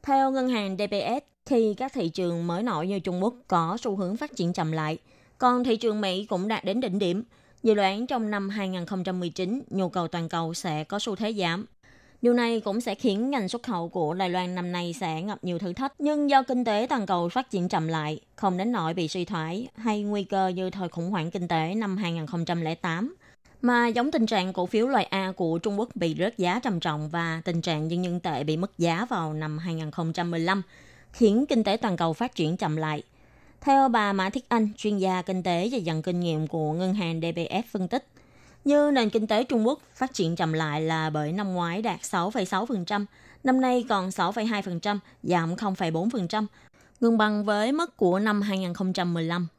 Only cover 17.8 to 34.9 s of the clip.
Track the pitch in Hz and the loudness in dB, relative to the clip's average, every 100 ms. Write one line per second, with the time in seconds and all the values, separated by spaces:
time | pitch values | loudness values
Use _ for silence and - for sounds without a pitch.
17.8 | 160 160 151 156 _ - 202 180 214 240 | 0 -2 -4 -6 _ -2 -2 0 0 0
18.8 | 160 175 160 185 175 185 160 185 254 - | -2 -2 -2 -2 -4 -4 -4 -6 -8 -6
19.8 | 220 208 208 208 190 196 185 180 185 202 | -2 0 0 -2 0 0 2 0 -4 -4
20.8 | 175 170 170 196 160 190 175 165 160 208 | -6 -4 -2 -2 -2 -4 0 0 0 -2
21.8 | 208 190 180 165 151 170 165 170 160 165 | -2 -2 -2 -4 -4 -4 -2 -2 -2 -4
22.8 | 180 165 247 370 - _ _ - 240 240 | -4 -2 -4 -8 -20 _ _ -2 2 4
23.8 | 240 233 269 302 220 214 185 185 180 214 | 4 2 2 2 2 2 0 -2 0 2
24.8 | 247 254 - 196 190 185 170 165 214 202 | 4 2 2 -2 -2 0 0 0 0 -2
25.8 | 247 - 165 156 185 - 180 208 247 175 | -4 -2 -2 0 -2 0 0 2 0 -2
26.8 | 165 151 151 170 165 160 170 165 170 151 | -2 -2 -4 -2 -2 -2 -2 -2 0 -2
27.8 | 160 175 180 175 180 139 147 156 196 - | 0 -2 -2 -2 -2 -2 -2 -2 -2 0
28.8 | 170 165 247 208 160 156 156 151 175 165 | 0 0 -2 -2 -2 -4 -4 -4 -4 -4
29.8 | 156 160 165 165 170 165 170 196 180 - | -6 -4 -4 -2 -2 0 0 0 -4 -16
30.8 | - - - - 220 214 294 247 208 196 | -20 -20 -20 4 6 6 4 2 2 0
31.8 | 160 165 165 160 247 - 156 175 160 156 | 0 0 0 0 -4 0 -2 0 -2 0
32.8 | 156 151 - _ - - - - - 269 | -2 -4 -8 _ -20 -20 -20 -4 4 6
33.8 | 269 233 208 196 190 254 - 233 214 208 | 6 4 4 2 0 -2 0 2 2 0
34.8 | 214 | -2